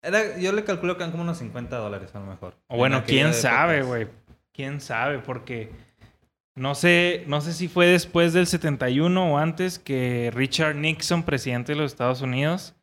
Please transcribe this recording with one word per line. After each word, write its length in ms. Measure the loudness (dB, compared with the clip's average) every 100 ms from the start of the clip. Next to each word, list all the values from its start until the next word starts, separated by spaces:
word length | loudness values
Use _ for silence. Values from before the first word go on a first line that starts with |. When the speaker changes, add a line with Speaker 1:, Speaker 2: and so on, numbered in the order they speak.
Speaker 1:
era, 360 | 0 0 0 -2
yo 140 | -2
le 120 | 0
calculo 320 | -2 -2 -2 -2
que 60 |
eran 80 | -4
como 100 | -4
unos 140 | -6 -6
cincuenta 380 | -8 -10 -8 -6
dólares 340 | -6 -8 -10
a 40 | -14
lo 60 | -14
mejor. 300 | -12 -14 -16 _
Speaker 2:
O 120 | 2
bueno, 180 | 4 2
Speaker 1:
En 60 |
aquella 200 | 2 4
Speaker 2:
quién 100 | 4
sabe, 420 | 4 2 4 4 2
Speaker 1:
época. 120 | 0
Speaker 2:
güey. 180 | -2 -6 -10 _ -20 _
Quién 280 | -10 -8 -8
sabe, 380 | -6 -4 -2 -4
porque 520 | -6 -10 -8 -10 -10 -16 -20 _ -20 _ _ _ _ -8
no 180 | -6
sé, 500 | 0 4 4 2 -2 -2
no 160 | -4
sé 100 | -4
si 160 | -6 -4
fue 180 | 4 6
después 460 | 6 4 2 4
del 140 | 4 2
setenta 420 | 2 0 0 0
y 120 | 2
uno 340 | 4 4 2
o 40 | 2
antes 400 | 0 0 -4 -4
que 540 | -4 -2 0 0 -2
Richard 420 | -2 -2 0 0 0
Nixon, 460 | -2 -2 0 0
presidente 480 | 0 -2 -2 -4 -2
de 60 | -2
los 140 | -2
Estados 300 | 0 -2 0
Unidos 520 | -2 0 0 -2 -6 _